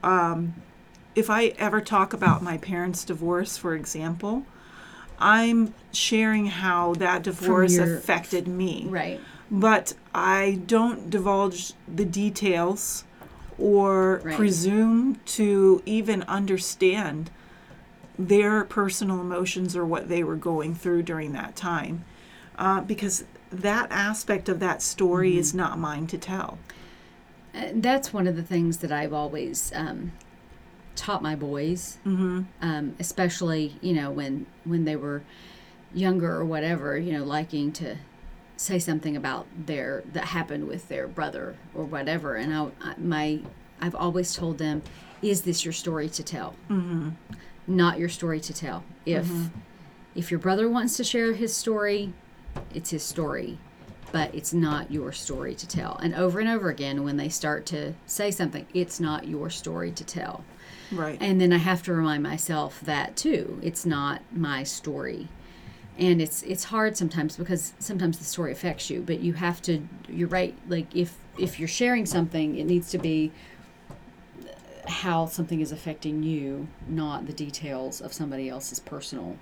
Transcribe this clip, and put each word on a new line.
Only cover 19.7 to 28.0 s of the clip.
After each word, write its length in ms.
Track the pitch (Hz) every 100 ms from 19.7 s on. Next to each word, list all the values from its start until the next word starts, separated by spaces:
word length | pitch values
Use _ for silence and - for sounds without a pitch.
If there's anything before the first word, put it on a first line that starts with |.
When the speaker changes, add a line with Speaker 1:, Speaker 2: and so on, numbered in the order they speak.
| 180
Speaker 1:
or 100 | 165
what 240 | 165 -
they 140 | 175
were 120 | 160 160
going 360 | 170 160 156
through 300 | 165 180 175
during 300 | 170 160 151
that 220 | 139 - -
time. 480 | 185 170 - 165 - - - - - -
Uh, 240 | 185 196
because 440 | 196 214 202 - - - -
that 400 | 180 202 214 -
aspect 560 | 165 202 214 - 202 190
of 100 | 175
that 220 | 185 -
story 500 | - - 185 180 185
Speaker 2:
Mm-hmm. 80 | 175
Speaker 1:
is 140 | 151
not 240 | 185 165 160
mine 300 | 160 147 165
to 100 | 175
tell. 400 | - 190 - - - - - - - - - - -
Speaker 2:
Uh, 120 | - - 226
that's 380 | 240 269